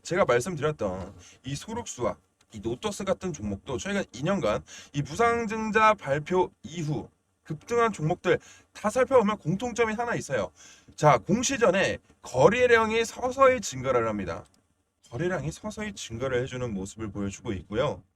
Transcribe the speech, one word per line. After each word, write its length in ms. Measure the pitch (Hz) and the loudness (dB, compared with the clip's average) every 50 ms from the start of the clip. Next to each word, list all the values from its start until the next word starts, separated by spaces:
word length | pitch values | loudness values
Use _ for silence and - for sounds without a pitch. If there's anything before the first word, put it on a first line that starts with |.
| _ | _
제가 200 | - 160 190 185 | -2 2 2 4
말씀드렸던 880 | - 120 123 - 190 180 143 139 156 151 - 107 95 90 95 90 95 - - - - - _ _ | 4 4 2 2 -2 -4 -2 -2 -2 -2 -2 -4 -4 -4 -6 -10 -12 -14 -20 -20 -20 -20 _ _
이 100 | 131 139 | -10 -10
소록수와 600 | - - 214 226 240 233 - - 131 120 101 87 _ _ _ _ _ _ _ - | -8 -8 -8 -8 -8 -8 -10 -8 -4 -4 -4 -4 _ _ _ _ _ _ _ -16
이 60 | 104 | -8
노토스 440 | 95 113 - - - 208 196 - 202 | -6 -6 -6 -4 -4 -6 -6 -4 -4
같은 300 | 190 175 - - 185 156 | -4 -4 -2 -4 -8 -6
종목도 440 | - 107 - - - _ - - | -6 -6 -6 -6 -8 _ -8 -8
최근 260 | - - 196 - 98 - _ - | -6 -4 -2 -2 -2 -4 _ -8
이 100 | 120 139 | -4 -2
년간 380 | 175 202 185 123 104 107 139 - - - - - - - | 0 0 2 0 0 0 -2 -4 -10 -20 -20 -20 -6 -6
이 80 | 143 | -6
무상증자 920 | 143 - 151 - 233 233 233 233 233 202 226 220 220 220 202 220 220 190 185 | -4 -4 0 2 2 2 2 0 -2 -4 -4 -4 -4 0 2 6 6 6 4
발표 560 | - - 143 135 156 151 - 180 185 180 - _ _ - | 2 0 -2 -2 -2 0 0 2 2 2 0 _ _ -16
이후 460 | - 156 175 156 151 143 107 - - _ _ _ _ _ _ _ | -10 -8 -6 -4 -4 -4 -4 -6 -10 _ _ _ _ _ _ _
급등한 480 | - 160 151 - - 233 233 233 226 | -12 -12 -12 -6 -2 2 2 2 2
종목들 480 | 202 - 151 156 180 - - 180 139 - - - - - _ _ _ | 0 -2 -2 -2 -2 0 2 2 2 2 0 -12 -20 -20 _ _ _
다 160 | - - 214 | -6 -6 -2
살펴보면 480 | - 254 254 254 269 247 202 202 214 | 2 2 2 6 6 6 6 6 0
공통점이 560 | - - 147 180 196 254 247 226 233 233 220 214 | -2 -2 -4 -2 -2 -2 -4 0 0 0 0 0
하나 200 | 220 240 240 220 | -2 -2 -2 -2
있어요. 360 | 139 - - 139 113 95 - _ _ - - - - _ - - | -4 -4 -2 -2 -2 -2 -4 _ _ -20 -20 -20 -20 _ -20 -6
자, 220 | - 151 151 135 | 4 6 6 6
공시전에 800 | 110 - - 180 240 254 - 277 247 226 196 170 196 170 117 92 - _ _ _ _ | 6 4 0 0 0 2 -2 0 4 4 4 4 4 2 0 0 -4 _ _ _ _
거래량이 800 | - - - 123 139 180 226 247 247 240 233 226 220 214 220 233 226 | -16 -6 2 6 6 6 6 6 6 6 6 4 4 2 0 0 -2
서서히 540 | - - - 240 254 247 269 269 254 254 247 | -2 -4 -4 -4 -4 4 6 6 6 6 2
증가를 460 | 196 - - 131 123 135 127 120 113 | -4 -6 -8 -4 -2 0 2 2 2
합니다. 380 | 113 107 104 92 80 82 90 - _ _ _ _ _ _ _ _ _ _ _ _ _ | 0 -2 -4 -4 -6 -8 -10 -12 _ _ _ _ _ _ _ _ _ _ _ _ _
거래량이 420 | - 123 165 180 185 156 131 156 | -8 -4 -2 -2 -2 -2 -4 -6
서서히 400 | - - - 214 208 220 208 214 202 | -8 -8 -12 -12 -10 -8 -10 -10 -10
증가를 480 | - - - 113 113 131 135 127 120 123 | -12 -12 -10 -8 -6 -4 -2 -2 -2 -2
해주는 300 | 131 127 127 127 120 104 | -4 -6 -6 -6 -6 -6
모습을 360 | 95 95 92 - 110 110 104 | -6 -8 -8 -10 -10 -10 -8
보여주고 400 | 95 101 98 98 98 - - - 101 | -6 -6 -6 -6 -6 -8 -8 -8 -8
있고요. 480 | 87 80 _ 101 113 143 135 98 85 - _ _ | -8 -8 _ -4 -2 -2 -2 -4 -8 -14 _ _